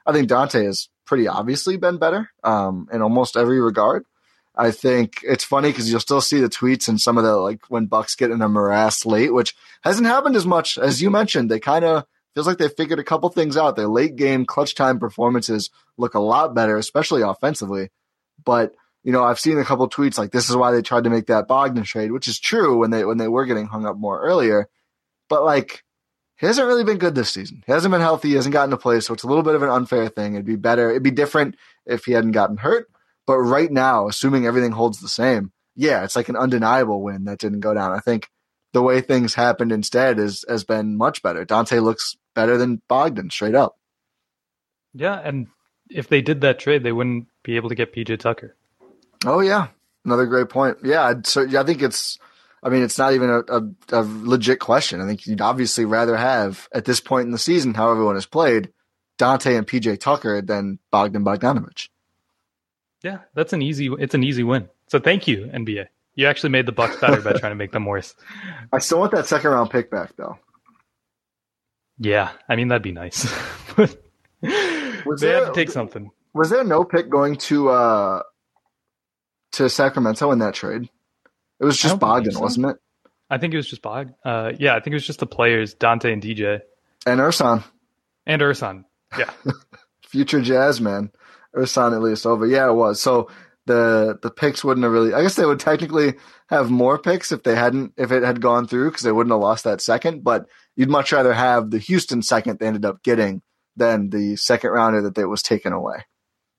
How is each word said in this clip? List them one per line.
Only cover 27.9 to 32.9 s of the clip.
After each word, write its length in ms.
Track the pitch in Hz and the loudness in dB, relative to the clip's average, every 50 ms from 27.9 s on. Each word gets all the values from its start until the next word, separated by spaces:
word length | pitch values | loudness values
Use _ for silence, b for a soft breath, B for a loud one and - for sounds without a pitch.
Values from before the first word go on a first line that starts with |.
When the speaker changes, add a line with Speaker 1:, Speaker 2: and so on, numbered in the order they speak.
Speaker 1:
been 100 | 185 175 | 2 2
healthy. 280 | 165 165 160 156 - 147 | 2 2 2 2 0 2
He 60 | 143 | 2
hasn't 180 | 135 127 139 143 | 2 2 2 2
gotten 180 | 147 139 139 | 2 2 0
to 60 | 139 | -2
play. 220 | 120 - 123 117 113 | -2 2 2 2 2
So 160 | 110 - 113 | 0 -2 -6
it's 80 | - - | -6 -2
a 40 | |
little 160 | 123 143 160 156 | 0 0 2 2
bit 120 | 156 151 | 2 2
of 80 | - 143 | 2 2
an 60 | 139 | 2
unfair 400 | 123 127 123 - 131 120 113 110 | 2 0 0 0 0 0 0 -2
thing. 240 | - 107 104 104 104 | -4 -6 -6 -4 -6
It'd 120 | 101 101 | -6 -4
be 100 | 107 110 | -4 -4
better. 360 | 104 92 117 120 120 120 117 | -2 0 2 2 2 2 2
It'd 120 | 117 131 131 | 0 2 0
be 80 | 135 | 0
different 440 | 127 135 147 139 - 156 147 127 - b b b b b b | 2 2 -2 0 2 0 0 0 -4 b b b b b b
if 200 | 120 120 110 - | -6 -6 -6 -2
he 60 | 127 120 | 0 0
hadn't 180 | 113 113 113 | 2 2 2
gotten 260 | 110 110 101 98 107 | 2 2 2 2 0
hurt. 300 | 104 113 156 220 240 233 - | -4 0 0 0 0 -2 -6